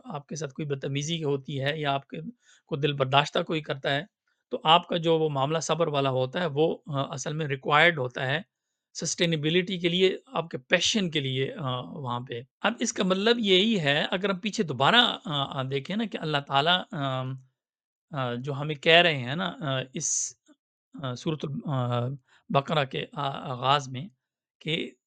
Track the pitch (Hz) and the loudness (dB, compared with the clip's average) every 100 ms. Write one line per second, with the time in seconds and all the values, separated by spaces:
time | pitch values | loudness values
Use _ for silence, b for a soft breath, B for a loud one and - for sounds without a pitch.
0 | 247 151 - 156 147 - 151 135 143 139 | -8 -14 -10 -10 -10 -8 -6 -4 -4 -4
1 | 147 165 143 143 135 135 139 156 147 139 | -4 -4 -2 -2 -4 -4 -4 -2 -2 -4
2 | - 165 165 - b b - 147 151 143 | -6 -12 -12 -16 b b -8 -2 -2 0
3 | 131 143 151 180 175 156 151 139 156 139 | 4 4 4 -2 -2 -4 -4 -4 -2 -2
4 | 196 _ _ _ - - 156 175 - 175 | -4 _ _ _ -10 -2 6 6 6 -2
5 | 165 160 156 139 139 160 160 160 160 139 | 2 2 2 0 0 0 -2 0 2 2
6 | 135 131 127 180 170 139 160 - - 139 | 0 0 -2 -2 -2 2 2 0 -6 -4
7 | 135 151 165 156 147 139 - 147 170 151 | -4 -6 -6 -6 -4 -4 2 6 6 4
8 | 127 - 131 151 - _ _ _ _ - | -4 -4 -2 -2 -4 _ _ _ _ -10
9 | 165 - 170 156 151 180 180 180 170 180 | -8 0 0 2 2 2 0 -2 0 4
10 | 185 - _ 214 165 139 - 180 - 220 | 2 2 _ -6 -6 -10 0 2 2 0
11 | 175 151 135 131 135 262 135 127 120 - | 0 -2 -2 -2 -4 -4 -6 -6 -8 -8
12 | 127 120 127 120 131 - 202 233 233 - | -6 -6 -6 -10 -12 -2 -2 -2 -6 0
13 | 185 190 214 240 202 185 220 202 143 147 | 0 2 4 2 6 6 6 2 2 2
14 | 214 185 196 185 214 220 160 123 143 233 | 0 -2 -2 -2 -4 -2 -2 4 6 6
15 | 233 - 185 147 135 139 131 139 139 208 | 4 0 -4 -4 -2 -4 -4 -4 -4 -4
16 | 214 - 156 147 143 139 160 180 - 156 | -4 -4 -2 -2 2 2 4 2 0 -4
17 | 139 131 131 135 _ _ _ _ _ _ | -2 -2 -4 -8 _ _ _ _ _ _
18 | _ 143 123 123 139 135 151 143 165 165 | _ -4 -4 -4 -6 -4 -4 0 6 8
19 | 175 139 120 160 190 269 147 131 127 165 | 6 2 -2 -4 -4 -4 -2 -2 -4 -6
20 | - - - - _ _ _ _ _ 262 | -4 -4 -6 -12 _ _ _ _ _ -10
21 | 131 120 165 156 156 135 - 131 123 123 | -8 -6 -6 -4 -6 -8 -4 -2 0 -2
22 | 123 139 b b - 139 135 156 135 - | -2 -8 b b 0 0 2 -2 0 -4
23 | - 151 139 - - 123 131 143 135 127 | -8 -6 -6 -6 -8 -2 2 2 2 -10
24 | 190 _ _ _ _ _ 156 165 - _ | -12 _ _ _ _ _ -6 -4 -6 _